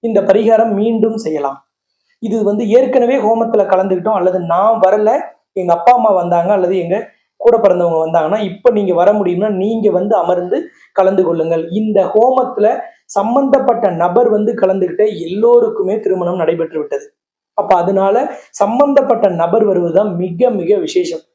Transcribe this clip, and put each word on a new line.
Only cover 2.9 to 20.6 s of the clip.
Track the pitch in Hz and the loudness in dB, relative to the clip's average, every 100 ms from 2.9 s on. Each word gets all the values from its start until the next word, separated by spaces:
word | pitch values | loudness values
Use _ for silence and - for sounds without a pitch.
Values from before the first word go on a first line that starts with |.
| 262 240 269 208 | 0 0 0 0
ஹோமத்துல | 226 226 214 185 | 0 0 0 2
கலந்துக்கிட்டோம் | 185 190 180 208 208 | 0 0 -2 -2 0
அல்லது | 180 180 170 | 0 -2 -2
நான் | 170 208 226 185 | 0 2 2 2
வரல, | 208 214 262 - _ _ 196 | 2 2 0 -4 _ _ -6
எங்க | 180 170 | -2 2
அப்பா | 240 247 | 4 4
அம்மா | 220 185 | 4 2
வந்தாங்க | 175 170 170 208 | 2 0 0 0
அல்லது | 180 190 | 0 -2
எங்க | 170 196 - _ _ _ | -2 -4 -6 _ _ _
கூட | 220 - | 2 4
பிறந்தவங்க | 202 180 175 160 160 | 4 2 0 0 0
வந்தாங்கன்னா, | 165 156 214 202 | 0 0 -2 -4
இப்ப | - 247 214 | 0 0 0
நீங்க | 196 170 | 0 2
வர | 185 208 | 2 2
முடியும்னா | 185 175 214 190 | 0 -2 -2 -2
நீங்க | 196 226 202 180 | -2 0 0 0
வந்து | 202 208 | 0 0
அமர்ந்து | 170 180 180 269 - _ _ - | 0 -2 -2 -6 -6 _ _ 0
கலந்து | 185 196 175 | 0 2 0
கொள்ளுங்கள். | 170 160 165 170 190 | 0 -2 -4 -4 -4
இந்த | 220 202 180 | -2 0 2
ஹோமத்துல | 214 247 262 247 - 214 - - _ _ 196 | 2 2 2 -2 0 0 0 -8 _ _ -4
சம்பந்தப்பட்ட | 208 254 269 269 208 226 202 170 | -2 0 2 2 2 0 0 0
நபர் | 175 190 233 208 | 0 2 2 2
வந்து | 214 226 | -2 0
கலந்துக்கிட்ட | 190 190 180 180 214 175 170 | -2 0 -2 0 -2 -2 -8
எல்லோருக்குமே | 196 233 240 226 - 185 214 | 0 4 4 2 -2 -4 -2
திருமணம் | 196 185 175 180 | -2 -2 -2 -2
நடைபெற்று | 160 170 160 160 | -2 -2 -4 -6
விட்டது. | 147 143 - _ _ _ _ - | -6 -8 -10 _ _ _ _ -6
அப்ப | 208 180 | 0 0
அதனால | 175 196 196 220 302 - - - | 2 0 0 0 -2 -10 -18 -4
சம்பந்தப்பட்ட | 208 240 285 277 240 226 208 170 | -2 2 2 2 2 0 0 0
நபர் | 170 202 214 | 0 0 2
வருவதுதான் | 180 170 165 208 175 | 0 0 0 0 -4
மிக | 180 170 247 | -6 -2 0
மிக | 208 | 0